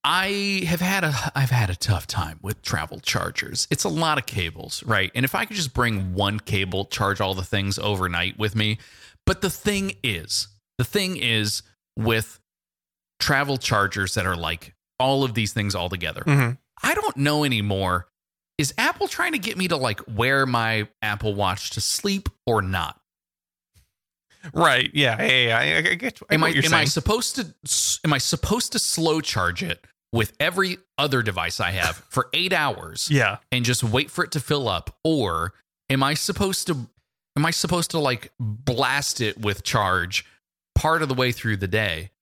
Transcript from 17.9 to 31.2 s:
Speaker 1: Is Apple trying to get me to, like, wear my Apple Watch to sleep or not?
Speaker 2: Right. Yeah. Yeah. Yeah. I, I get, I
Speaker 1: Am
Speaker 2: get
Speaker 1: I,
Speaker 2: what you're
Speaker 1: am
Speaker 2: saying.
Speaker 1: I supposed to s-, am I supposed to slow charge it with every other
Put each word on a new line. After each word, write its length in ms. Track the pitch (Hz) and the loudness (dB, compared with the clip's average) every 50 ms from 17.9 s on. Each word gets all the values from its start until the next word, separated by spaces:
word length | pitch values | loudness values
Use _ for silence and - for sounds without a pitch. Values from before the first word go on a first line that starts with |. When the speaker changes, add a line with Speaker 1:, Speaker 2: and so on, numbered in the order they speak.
| 90 87 - _ _ _ _ _ _ _ _ _ _ - | 0 -2 -2 _ _ _ _ _ _ _ _ _ _ -2
Speaker 1:
Is 160 | 143 135 - | -2 -2 0
Apple 320 | - 247 302 - - 403 - | 0 0 0 0 -2 -4 -4
trying 240 | - - 349 359 | -2 -4 -2 -2
to 60 | 311 254 | -2 -4
get 180 | 180 233 - | -4 -4 -4
me 100 | 180 185 175 | -2 0 0
to, 80 | 170 | 0
like, 240 | 143 131 120 101 - - - 110 | 0 0 -2 -2 -4 -8 -6 -2
wear 300 | 101 117 131 135 139 135 | 0 2 2 4 2 2
my 420 | 131 123 117 113 113 113 110 104 - _ _ | 2 2 2 2 2 0 0 -2 -4 _ _
Apple 320 | - 107 104 101 117 107 101 | -4 -2 -2 0 -2 -2 0
Watch 360 | 101 101 92 92 101 - - | 2 2 0 0 -2 -4 -6
to 100 | - 110 | -4 -2
sleep 480 | - - - - - 202 196 196 196 - - _ _ | -2 -2 -2 -2 0 -2 -2 0 -2 -6 -8 _ _
or 140 | - 113 107 | 2 2 2
not? 380 | 95 92 92 90 82 - - _ _ _ _ _ _ _ _ _ _ _ _ _ _ _ _ _ _ _ _ _ _ _ _ _ _ _ _ _ - 160 139 | 2 0 0 -2 -2 -4 -8 _ _ _ _ _ _ _ _ _ _ _ _ _ _ _ _ _ _ _ _ _ _ _ _ _ _ _ _ _ -18 -8 0
Speaker 2:
Right. 360 | 156 170 156 131 123 123 - - | 2 4 4 4 4 2 2 2
Yeah. 260 | 147 143 123 110 107 | 2 2 2 2 2
Yeah. 220 | - - 127 127 | 2 2 4 4
Yeah. 160 | 123 117 113 113 | 4 4 4 2
I, 180 | 135 151 160 160 160 180 | 2 4 2 2 2 2
I 40 | 180 | -2
get, 260 | 170 247 254 - - - - | 0 -4 -8 -8 -8 -4 -2
I 40 | 156 | 0
Speaker 1:
Am 60 | 156 | 2
Speaker 2:
get 40 | 160 | 2
Speaker 1:
I, 40 | 165 | 2
Speaker 2:
what 60 | 165 | 2
you're 100 | 139 131 | 2 2
Speaker 1:
am 60 | - | 4
Speaker 2:
saying. 120 | - - | 4 4
Speaker 1:
I 20 | 151 | 2
supposed 520 | 147 - 165 - - 208 240 240 - - | 2 0 0 0 0 0 0 0 -2 -4
to 180 | 269 214 156 - _ - | -4 -6 -8 -10 _ -6
s-, 340 | - - - - - - - - | -2 -2 0 0 0 -2 0 0
am 80 | 160 | 0
I 60 | 147 135 | 2 2
supposed 540 | - - - - - - 214 247 - - | 2 0 -2 -2 0 0 0 0 0 -2
to 60 | - - | -2 -2
slow 420 | - - - - 160 160 156 160 | -2 0 0 0 2 2 2 2
charge 420 | 147 - - - 90 87 87 - 190 | 0 -2 -2 0 0 0 0 -2 -4
it 200 | 165 - - - _ _ _ _ _ | -6 -6 -8 -8 _ _ _ _ _
with 200 | - 117 107 - _ _ | 0 0 0 0 _ _
every 400 | 143 170 175 190 190 185 180 - _ _ _ | -2 0 2 0 0 0 -2 -8 _ _ _
other 260 | - 143 147 139 127 | -2 0 2 2 2